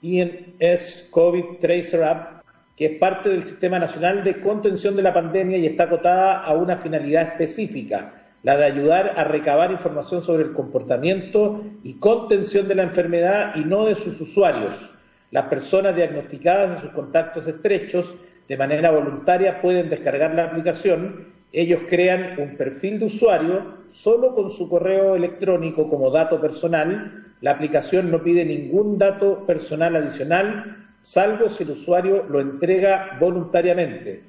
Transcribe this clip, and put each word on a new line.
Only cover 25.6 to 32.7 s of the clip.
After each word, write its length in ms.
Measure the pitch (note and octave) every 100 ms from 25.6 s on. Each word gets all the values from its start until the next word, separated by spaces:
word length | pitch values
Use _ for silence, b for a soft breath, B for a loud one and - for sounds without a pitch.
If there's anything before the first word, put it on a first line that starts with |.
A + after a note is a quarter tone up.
| E3 D#3 D3+
como 200 | D3 C3
dato 300 | D3 D#3+ D#3+
personal. 840 | D3+ - E3+ E3 D#3+ G#3 - - - _
La 100 | B2+
aplicación 580 | C#3+ D3+ D3 C#3 F#3 F3+
no 120 | E3
pide 220 | E3+ F3
ningún 540 | D#3+ D3 C#3 F3 G#3 G3+
dato 460 | G3 G3 G3+ G3 -
personal 500 | D#3+ - D#3 E3 E3
adicional, 880 | D3 C3 C3+ F3 G3+ G#3+ - - - _
salvo 460 | - - G#3 G#3+ A3
si 140 | -
el 60 | D#3
usuario 540 | C#3 - F3 F#3+ G3 -
lo 120 | C#3+
entrega 760 | C#3 C3+ E3+